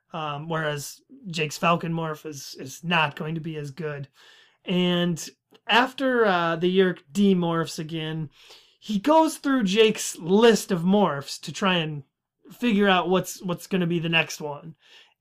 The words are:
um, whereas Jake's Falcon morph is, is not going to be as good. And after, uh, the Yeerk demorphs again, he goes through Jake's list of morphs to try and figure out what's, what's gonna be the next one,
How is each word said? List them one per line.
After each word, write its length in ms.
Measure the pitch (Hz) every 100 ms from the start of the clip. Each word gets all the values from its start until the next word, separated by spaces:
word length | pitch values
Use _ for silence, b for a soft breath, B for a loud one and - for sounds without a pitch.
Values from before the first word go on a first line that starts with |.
| b
um, 340 | 170 151 143 160
whereas 540 | 160 151 147 - - _ 254 214
Jake's 320 | 165 151 -
Falcon 340 | 170 170 170
morph 320 | 165 160 151
is, 320 | 156 143 - -
is 240 | 131 -
not 320 | 165 170 151 -
going 180 | 156
to 60 | 165
be 160 | 160 156
as 140 | 143
good. 380 | 135 151 143 135 b b b b b
And 640 | - 180 180 175 175 156 - - _ _ -
after, 580 | 220 262 - 262 247
uh, 320 | 214 175 170 165
the 180 | 180 185
Yeerk 240 | 185 170 _
demorphs 680 | 196 202 180 170 165 160 -
again, 520 | 156 165 156 160 156 b b b b b
he 180 | - 208
goes 380 | 277 320 320 -
through 280 | 285 262
Jake's 520 | 196 208 220 214 - -
list 520 | 170 202 233 208 -
of 80 | 185
morphs 560 | 175 208 180 139 - -
to 100 | -
try 240 | 143 196 175
and 280 | 156 147 - _ _ _ - -
figure 300 | 240 202 202
out 220 | 180 170
what's, 320 | 185 - -
what's 240 | 190 170 -
gonna 200 | 185 170
be 120 | 170
the 100 | 165
next 320 | 165 151 -
one, 340 | 147 143 165 - b b b b